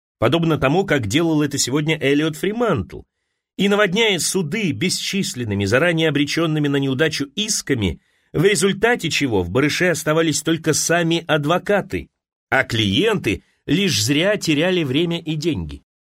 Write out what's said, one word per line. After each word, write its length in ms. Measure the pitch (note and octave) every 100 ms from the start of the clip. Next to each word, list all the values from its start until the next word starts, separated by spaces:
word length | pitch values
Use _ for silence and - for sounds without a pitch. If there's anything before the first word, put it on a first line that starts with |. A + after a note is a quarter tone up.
| _ -
подобно 400 | A#2 E3 E3 D3+
тому, 260 | C3+ E3+
как 220 | G3 D3 G#2+
делал 360 | C#3+ E3+ D#3
это 160 | D3 C#3+
сегодня 380 | - C#3+ D#3 D#3
Эллиот 360 | C3+ D3 D#3 D#3
Фримантл, 640 | F#3 A3+ A#3 C3+ E2 - - _ _ _ _ -
и 120 | G3
наводняя 500 | G3+ G#3 G3 A3+ F3
суды 540 | - F#3+ D3 G#3 F#3+
бесчисленными, 920 | G#2+ F3+ - - G3 - B2 A2 G2+
заранее 440 | G2 B2 F3 E3 D#3+
обреченными 600 | C#3+ C#3+ D#3+ E3 D#3 D3
на 80 | C#3
неудачу 500 | C#3 C3 D#3 D#3 C#3+ -
исками, 640 | G#3+ - - B2+ F#2+ - _ _ _
в 100 | -
результате 680 | F#3+ G3+ G3 G3 A3+ A#3+ D#3+
чего 320 | - C#3 G2+
в 80 | F2
барыше 360 | A2+ D3 - F3+
оставались 560 | D#3+ D#3 D#3+ E3 C#3+
только 300 | - E3 D#3+
сами 520 | C#3+ - E3+ E3 E3 E3
адвокаты, 800 | D#3 D3 F3 - G3+ - F2 - _ _ _ -
а 140 | C3
клиенты 800 | - A2+ A2 D3 A3 F#3+ C3 F2+ _ _ -
лишь 360 | D#3 G3 G#2+
зря 340 | G#2+ C#3+ F#3 G#3
теряли 460 | - D3 F3 F3+
время 380 | D3 C3+ E3+ E3+
и 140 | E3
деньги. 480 | D#3 E3+ A2 D#2 C#2 _ _ _